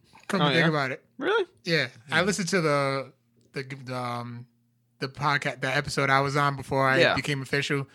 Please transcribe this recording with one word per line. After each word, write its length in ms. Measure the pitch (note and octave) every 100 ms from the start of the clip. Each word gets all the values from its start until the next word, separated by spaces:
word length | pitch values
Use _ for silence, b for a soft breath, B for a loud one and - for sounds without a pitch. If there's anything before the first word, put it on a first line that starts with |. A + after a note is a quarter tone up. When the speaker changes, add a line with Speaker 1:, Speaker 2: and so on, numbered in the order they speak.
| _ - -
Speaker 1:
Come 140 | G3
Speaker 2:
Oh, 80 | D3
Speaker 1:
to 40 |
think 120 | C#3 E3
Speaker 2:
yeah? 40 |
Speaker 1:
about 220 | D3+ C3
it. 120 | C#3+ _ -
Speaker 2:
Really? 280 | C#4+ A4 F4+ _
Speaker 1:
Yeah. 240 | F#3 D#3+ B2+ - C#3+
I 80 | D#3
Speaker 3:
Hmm. 40 | F#3+
Speaker 1:
listened 240 | G#3 E3+
to 120 | F#3+
the, 500 | D#3 C#3+ C#3 C3+ A#2+ - _ _ _
the, 100 | D3 C3 C#3 B2+
the, 100 | B2+
um, 500 | B2 A#2+ A#2+ A#2+ B2+ _ _ _ _ _
the 80 | C3
podcast, 540 | - D3 C#3+ D3 B2+
the 120 | C3+
episode 360 | C3+ C#3 - C#3
I 100 | C3+
was 140 | C#3 C#3+
on 200 | C#3+ C#3
before 300 | - C3+ C3+
I 100 | C3
Speaker 2:
Yeah. 160 | D3 G2
Speaker 1:
became 260 | C3 C#3
official. 460 | C3 C#3+ C#3 C#3+ C3+